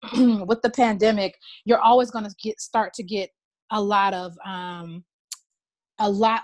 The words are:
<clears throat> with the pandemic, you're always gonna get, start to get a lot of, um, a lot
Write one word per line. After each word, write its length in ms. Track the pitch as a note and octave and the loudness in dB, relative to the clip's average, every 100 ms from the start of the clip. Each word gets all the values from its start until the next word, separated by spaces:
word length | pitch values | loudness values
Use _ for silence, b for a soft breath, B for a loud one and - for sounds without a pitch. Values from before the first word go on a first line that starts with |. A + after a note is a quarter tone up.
<clears throat> 100 | - | -6
with 480 | A#3+ B3 G#3 F#3 A3+ | 2 4 4 0 -2
the 80 | A3 | 0
pandemic, 640 | B3 A#3 G3+ G#3+ G#3 F#3+ _ B B | 2 2 4 2 2 -4 _ B B
you're 160 | G#3+ A#3 | 0 2
always 300 | A3+ B3+ A#3+ | 6 4 2
gonna 200 | A3+ G#3 - | -6 -10 -10
get, 180 | A3 - | -10 -10
start 340 | - A3+ F#3 | -4 -4 -4
to 80 | - | -8
get 280 | F3+ G3+ F#3 _ _ _ - | -8 -6 -8 _ _ _ -8
a 80 | G#3+ | -4
lot 340 | G3+ G3+ G3 | 0 2 0
of, 180 | F#3 F3+ F3 | -2 -10 -14
um, 600 | F#3+ F#3 F3+ F3 E3+ E3+ _ _ - - _ _ _ _ _ - | -14 -12 -12 -12 -14 -16 _ _ -20 -20 _ _ _ _ _ -4
a 100 | G#3 | -2
lot 320 | G3 A3 A3+ | 2 2 0